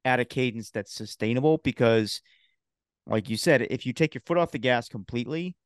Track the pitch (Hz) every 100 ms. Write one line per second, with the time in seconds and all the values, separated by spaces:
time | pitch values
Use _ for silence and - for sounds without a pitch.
0 | 131 127 120 - 127 113 107 113 101 -
1 | 107 - 107 123 147 160 - - 120 113
2 | 104 - - _ _ _ _ _ _ _
3 | - 110 104 110 - 139 120 123 123 120
4 | 156 127 - 170 170 139 123 123 117 113
5 | 95 120 117 160 180 -